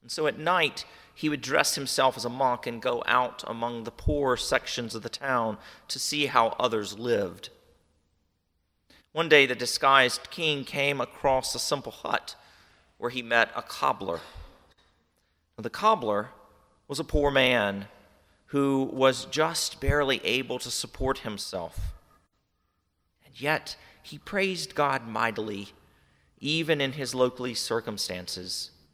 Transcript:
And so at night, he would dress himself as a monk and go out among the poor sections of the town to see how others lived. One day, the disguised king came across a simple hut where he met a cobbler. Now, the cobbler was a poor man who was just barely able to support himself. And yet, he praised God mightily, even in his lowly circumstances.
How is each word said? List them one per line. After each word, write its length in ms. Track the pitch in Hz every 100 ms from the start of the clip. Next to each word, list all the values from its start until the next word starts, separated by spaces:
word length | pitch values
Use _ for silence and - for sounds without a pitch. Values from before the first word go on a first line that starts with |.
And 80 | -
so 160 | - 156
at 100 | 113
night, 480 | 156 185 156 - - - - -
he 140 | 156
would 120 | 147
dress 320 | 120 151 143
himself 420 | - 135 - 131 120
as 100 | 117
a 40 |
monk 380 | 123 135 120 -
and 120 | 117
go 220 | 127 120 -
out 360 | 123 127 - -
among 380 | 113 117 120 113
the 60 |
poor 460 | - - 147 139 123
sections 560 | - 131 - - 120
of 80 | 113
the 80 | 110
town 480 | - 139 127 113 107 - - _
to 100 | -
see 300 | - 151 143
how 220 | 127 113 -
others 400 | 123 110 101 101
lived. 500 | 120 113 95 92 - - _ _ _ _ _ _ _ _ _ _ _ _ _ - _
One 160 | 151 165
day, 180 | 147 135
the 80 | 120
disguised 760 | 120 - 139 135 127 - -
king 340 | - 165 143
came 380 | 135 143 143 139
across 540 | 120 - 143 131 127 120
a 40 |
simple 320 | - 143 131
hut 440 | - - - - - - - _ _ _ _
where 100 | 120
he 140 | 127
met 260 | 117 117 113 -
a 80 |
cobbler. 560 | - - 143 131 95 85 - - - - _ _ _ _ _ _ _ _ _ -
Now, 60 |
the 80 | 113
cobbler 580 | - 214 220 120 101 113 - - _ _ _ _
was 120 | 143
a 40 |
poor 280 | 160 151 143
man 560 | 135 127 123 104 98 101 - - _ _ _ _
who 420 | 143 139 135 135
was 320 | 131 131 123 -
just 520 | 143 160 160 - -
barely 400 | 135 143 139 127 -
able 340 | 120 135 123
to 100 | -
support 500 | - 123 - 131 135
himself. 760 | - 104 - 95 85 - - - _ _ _ _ _ _ _ _ _ _ _ _ _
And 140 | 135
yet, 380 | 135 156 - - - -
he 140 | - 147
praised 580 | - 202 196 180 156 -
God 320 | 147 135 117
mightily, 640 | 110 117 110 107 101 101 - _ _ _ _ _ _
even 400 | 139 160 160 151
in 100 | 139
his 240 | 139 131 127
lowly 380 | 127 127 127
circumstances. 1160 | 113 - 117 113 104 - 90 90 - 92 - - _ _